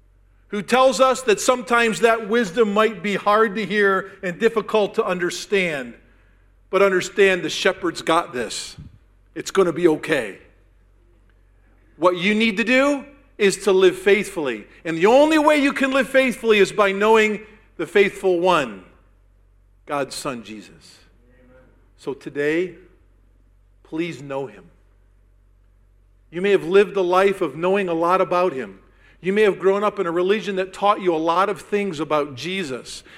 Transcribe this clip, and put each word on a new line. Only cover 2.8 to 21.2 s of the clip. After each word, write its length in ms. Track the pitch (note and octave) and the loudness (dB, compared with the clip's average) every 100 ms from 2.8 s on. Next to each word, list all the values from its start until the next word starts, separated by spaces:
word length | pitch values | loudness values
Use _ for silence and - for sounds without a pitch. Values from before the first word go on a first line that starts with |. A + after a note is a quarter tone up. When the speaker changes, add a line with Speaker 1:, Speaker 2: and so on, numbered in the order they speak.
| A3 G3+ | 0 0
Speaker 1:
be 100 | G3+ | -4
hard 400 | F#3 - G#3 A3 | -2 2 2 2
to 100 | G3 | -2
hear 480 | F#3+ G#3 G3+ F#3+ F#3+ - | -4 0 2 0 -4 -10
and 160 | F#3 F3 | -10 -2
difficult 560 | A3+ A3+ G3+ A3 G3 - | 0 0 -2 0 0 -2
to 100 | G#3+ | -4
understand, 880 | F3+ F3+ - - G3 F3+ D3 B2 A2 _ _ _ _ _ _ _ | -2 -4 -6 -4 -2 -2 -6 -10 -16 _ _ _ _ _ _ _
but 100 | F#3+ | 2
understand 640 | G3 F#3 - - G3 F#3 | 2 2 -2 2 2 2
the 80 | E3+ | -2
shepherd's 500 | - G3 F3+ F3 E3 | -2 -2 -2 -4 -4
got 320 | - E3 - | -2 0 -2
this. 420 | B2 G#2+ - - - - - _ _ _ E3 | -6 -8 -10 -14 -16 -20 -20 _ _ _ -16
It's 160 | - | -6
gonna 220 | - F3+ | 0 0
be 140 | D#3 F3 | 2 2
okay. 520 | D3+ - D3+ G#2+ F2 _ _ _ _ _ _ _ _ _ _ _ _ _ _ _ - | 2 0 -2 -4 -10 _ _ _ _ _ _ _ _ _ _ _ _ _ _ _ 0
What 200 | E3+ F3+ | 0 2
you 160 | F#3 | 0
need 240 | G#3+ A3+ G3 | 2 0 0
to 60 | |
do 420 | A3+ B3+ C#4 C#4+ - - _ - | 0 2 2 0 -6 -20 _ 0
is 200 | G3+ F#3+ - | 0 2 0
to 60 | |
live 240 | F#3+ F#3 - | 4 4 2
faithfully. 680 | G#3 G3+ F#3 - C#3+ A2 G2+ - | 2 2 0 -6 -6 -6 -10 -14
And 140 | E3+ E3 | -8 0
the 80 | F#3+ | 4
only 320 | B3+ D4+ D#4 | 6 6 4
way 200 | D4 D4+ | 4 4
you 140 | C#4 | 2
can 200 | - C4+ | 0 0
live 180 | C4+ B3+ | 0 0
faithfully 480 | C4 C4 - A3+ G#3+ | 2 0 0 2 4
is 140 | F#3+ | 4
by 220 | D#3+ G3+ | 2 0
knowing 520 | G3 G#3+ A3 G#3+ G#3 - - _ - | 2 4 4 2 -2 -10 -20 _ -12
the 80 | D#3+ | -2
faithful 540 | G#3 G3+ - F#3+ F3 | 2 2 0 -2 2
one, 460 | F3+ E3+ B2+ G2 - _ _ _ _ _ _ _ _ _ - | 2 2 0 -8 -20 _ _ _ _ _ _ _ _ _ -8
God's 300 | C#3+ C3+ - | -6 -6 -8
Son, 260 | D3+ B2 | -8 -10
Jesus. 560 | G#2 G#2+ F2 E2 - - _ _ | -12 -16 -18 -20 -20 -20 _ _